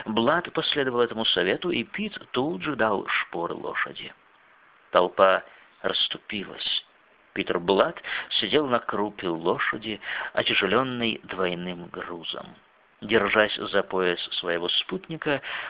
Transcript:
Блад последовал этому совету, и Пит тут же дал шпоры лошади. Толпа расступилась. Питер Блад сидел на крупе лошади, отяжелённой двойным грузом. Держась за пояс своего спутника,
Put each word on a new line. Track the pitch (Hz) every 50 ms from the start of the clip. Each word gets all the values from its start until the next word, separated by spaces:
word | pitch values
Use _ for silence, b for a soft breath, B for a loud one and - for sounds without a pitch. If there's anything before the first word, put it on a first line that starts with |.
| B
Блад | 110 107 110 113 131 156 175 170 -
последовал | - 165 151 - - 147 135 131 120 120
этому | 120 117 113 110 110
совету, | - - 92 87 92 113 160 - 180
и | - 123
Пит | 113 - - - 208 214 - - - -
тут | - 123 131 156 180 185
же | 170 151 143
дал | 117 113 110 101 98 - -
шпоры | - - - - - 85 85 85 -
лошади. | 82 - - - - - - - - - - - _ _ _ _ _ _ _ _ _ _ - _ _ _ _
Толпа | - 92 90 90 - - 98 95 92 87 - B B B B B B B
расступилась. | - 95 95 - - - - - - - 107 104 90 82 76 - - - - - - _ _ _ _ _ _ _ _ _
Питер | - 98 92 - 90 90
Блад | 85 90 98 95 104 160 175 - B B B B B B
сидел | - - - 98 101 147 151
на | 131 120 113
крупе | - - - 101 104 107 101 - - 90
лошади, | 82 82 82 90 117 139 - - - - 110 113 104 - B B B B B B
отяжелённой | B - 113 - 117 - 104 92 98 120 135 131 123 120 117 113 107 - -
двойным | - 98 92 92 90 87 87 87 92 90 85 85 85
грузом. | - 87 92 - 87 85 80 - - 62 - - - - _ _ _ _ _ _ _ -
Держась | 113 104 110 110 101 98 104 110 107 101 -
за | - 104 101 - 101
пояс | 95 - - 92 92 90 87 - - - - -
своего | - 87 85 85 87 87
спутника, | - - - - 180 185 - - 165 151 - 156 143 131 B B B B B